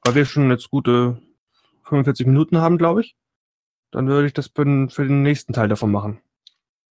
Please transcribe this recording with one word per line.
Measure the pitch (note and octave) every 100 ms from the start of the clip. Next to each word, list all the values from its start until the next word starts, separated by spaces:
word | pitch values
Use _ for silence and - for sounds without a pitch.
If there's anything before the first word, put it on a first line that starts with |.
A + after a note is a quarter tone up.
Weil | B2
wir | C3
schon | C#3 D3 C3+
jetzt | B2 -
gute | C#3 B2 A#2+ B2 A#2 _ _ _ _ _ _
fünfundvierzig | - C#3+ C3+ - C3
Minuten | C#3 D#3 E3+
haben, | E3 E3+
glaub | E3+ G3
ich. | A#3 _ _ _ _ _ _ _ _
Dann | - C3
würde | C#3+ C#3+
ich |
das | - C3+
für | -
den, | C#3+ C#3 C3
für | - C3+
den | C#3
nächsten | C#3 C#3+ -
Teil | A#2+ G#2+
davon | G#2+ G#2+
machen. | G2+ G#2 G#2 _ _ _ _ _ _ _